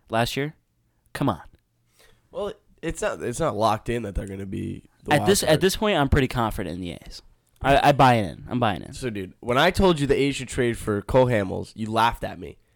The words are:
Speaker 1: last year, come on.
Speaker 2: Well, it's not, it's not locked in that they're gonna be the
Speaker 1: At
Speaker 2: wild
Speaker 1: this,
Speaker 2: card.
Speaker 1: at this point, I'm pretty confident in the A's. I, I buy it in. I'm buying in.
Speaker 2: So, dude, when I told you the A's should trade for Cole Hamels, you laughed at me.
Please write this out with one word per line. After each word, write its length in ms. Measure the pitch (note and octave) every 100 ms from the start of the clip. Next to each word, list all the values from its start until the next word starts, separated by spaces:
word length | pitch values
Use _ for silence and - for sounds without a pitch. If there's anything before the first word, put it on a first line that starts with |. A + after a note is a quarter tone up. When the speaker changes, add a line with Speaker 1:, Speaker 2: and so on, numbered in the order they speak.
| -
Speaker 1:
last 260 | A2 A#2 -
year, 180 | D3 - _ _ _ _ _
come 160 | - C#3
on. 140 | F2+ - _ _ _ _ _ _ _ _
Speaker 2:
Well, 220 | E3+ G3+ - _ _
it's 180 | D#3+ D#3+
not, 220 | G#3+ F#2
it's 180 | F2 A#2+
not 160 | D#3+ G2+
locked 320 | A2 A2 -
in 140 | A#2+
that 120 | G#2+
they're 120 | F#2+ G2
gonna 200 | G2 G2
be 380 | G2 G2 G2 - _
the 80 | -
Speaker 1:
At 40 | D3
Speaker 2:
wild 100 | -
Speaker 1:
this, 100 | G3+
Speaker 2:
card. 120 | -
Speaker 1:
at 80 | D#3
this 160 | F#3+ -
point, 200 | G#3+ F3+
I'm 120 | C#3
pretty 200 | D3 C3
confident 460 | B2+ A2 G#2 F#2
in 60 | F2
the 100 | F2+ - -
A's. 160 | - - _ _ -
I, 260 | B2+ C#3 C#3+
I 40 |
buy 220 | C3 C3+ A#2+
it 80 | F#2+
in. 120 | A#1 C#2
I'm 100 | B2
buying 220 | A#2 E2+
in. 100 | G1+
Speaker 2:
So, 160 | - B2+
dude, 240 | G2+ F#2 -
when 160 | A2+ B2
I 140 | E3
told 280 | F#3 G3 E3
you 80 | C#3
the 80 | C3+
A's 200 | C#3 C3+
should 120 | B2+
trade 280 | - A#2+ A2+
for 240 | - G#2
Cole 260 | - C3 B2+
Hamels, 460 | A#2 G2 F#2 F#2+
you 160 | - A2
laughed 320 | A2 A#2 A2+
at 140 | G2+ E2+
me. 200 | D#2+ - _